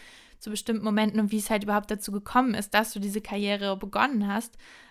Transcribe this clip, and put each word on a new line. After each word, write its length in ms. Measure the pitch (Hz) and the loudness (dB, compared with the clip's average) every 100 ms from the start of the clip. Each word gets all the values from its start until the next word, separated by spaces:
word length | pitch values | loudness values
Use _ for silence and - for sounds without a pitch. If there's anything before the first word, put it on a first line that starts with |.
| - - - - | -14 -20 -20 -16
zu 100 | - | -8
bestimmten 320 | 208 - 220 | -8 -2 -2
Momenten 380 | 214 208 214 208 | 2 2 4 2
und 100 | 208 | 2
wie 60 | 214 | 0
es 140 | 202 | 0
halt 120 | 214 | 0
überhaupt 280 | 202 208 208 | 2 0 0
dazu 200 | 208 - | -6 -4
gekommen 440 | 202 - 247 254 | -6 0 2 2
ist, 200 | 202 202 | 0 2
dass 180 | 208 220 | 2 2
du 80 | 208 | -2
diese 200 | 202 208 | -4 -4
Karriere 560 | - 202 202 202 202 196 | -4 -4 0 0 0 -4
begonnen 500 | 196 202 247 247 202 | -2 2 2 2 0
hast. 300 | 202 - - - - - | -2 -4 -12 -20 -20 -20